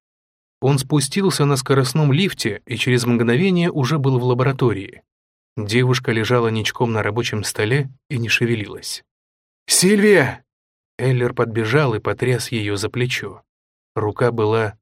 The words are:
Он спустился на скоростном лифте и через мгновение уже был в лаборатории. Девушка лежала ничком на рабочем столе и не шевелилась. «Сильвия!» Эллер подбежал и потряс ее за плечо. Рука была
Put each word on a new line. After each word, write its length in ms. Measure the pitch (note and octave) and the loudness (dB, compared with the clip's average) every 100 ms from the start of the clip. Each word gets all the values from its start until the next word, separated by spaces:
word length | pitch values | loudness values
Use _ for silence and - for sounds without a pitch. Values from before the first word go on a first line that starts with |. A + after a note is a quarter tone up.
| _ _ _ _ _ - | _ _ _ _ _ -4
Он 180 | B2+ C#3+ | 0 0
спустился 640 | - D3+ C#3+ - G3 - | 0 0 0 0 0 2
на 120 | C#3+ C3+ | 2 0
скоростном 560 | - C3+ C3 D#3+ D3+ | 2 2 2 2 2
лифте 500 | C3+ F#3+ - A2 G2+ - | 2 0 -2 -6 -6 -8
и 100 | A2+ | -4
через 280 | - B2 A#2+ | 0 2 2
мгновение 640 | A#2 A#2 B2 G3 F3+ E3+ | 2 2 2 2 2 0
уже 280 | D3+ B2+ D#3 | 0 0 0
был 200 | C3+ C3 | 2 2
в 60 | |
лаборатории. 760 | B2 B2 C3 C3 B2+ F#2+ G2 - _ _ _ _ _ - | 2 2 0 2 0 0 -6 -16 _ _ _ _ _ -10
Девушка 560 | G#2 A#2 B2+ B2 B2+ | -2 0 2 0 0
лежала 360 | A2+ G#2+ B2 A#2 | -2 0 2 2
ничком 440 | A2 G#2+ - A#2+ | 0 -4 -2 -2
на 100 | A2 | 0
рабочем 420 | G#2 G#2+ A#2+ G#2+ | -2 -2 -4 -4
столе 460 | G2+ - G#2+ C3+ C#3 - - | -6 -4 0 0 -2 -10 -8
и 100 | B2+ | -6
не 100 | A#2 | -2
шевелилась. 760 | - A#2 A#2 G2+ G2 - - - _ _ _ _ _ - | 0 0 -2 -6 -12 -12 -12 -14 _ _ _ _ _ -2
«Сильвия!» 800 | - F3+ G#3+ G#3 F#3+ B2+ - _ _ _ _ _ - | 2 4 4 6 6 4 -2 _ _ _ _ _ -6
Эллер 340 | B2 B2+ B2 | -2 0 0
подбежал 600 | B2 A#2 A2+ A2 C3+ D3 | -2 -2 -2 0 2 2
и 60 | G#2+ | 0
потряс 500 | A2 G#2 A#2+ B2 - | -4 -4 -2 -2 -2
ее 260 | A#2 G#2 G2+ | -4 -4 -4
за 120 | A2 | -4
плечо. 540 | - B2+ - G#2 - _ _ _ _ _ | -4 -4 -4 -8 -14 _ _ _ _ _
Рука 380 | - G#2+ - B2 | -6 -4 0 0
была 460 | A2+ G#2+ A2+ G#2+ - | 0 0 0 -2 -6